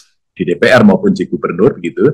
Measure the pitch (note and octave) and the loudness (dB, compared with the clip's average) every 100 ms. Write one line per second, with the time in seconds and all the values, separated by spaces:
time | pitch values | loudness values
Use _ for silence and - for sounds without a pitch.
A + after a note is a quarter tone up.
0 | _ _ _ - F2 F2 A2+ B2 G#2 F#2 | _ _ _ -8 -6 -2 2 4 4 2
1 | G2+ F#2 F2+ E2 - E2+ G2 - E2+ F2 | 0 -2 -4 -6 -6 -2 -2 -2 -6 -2
2 | B2 | -2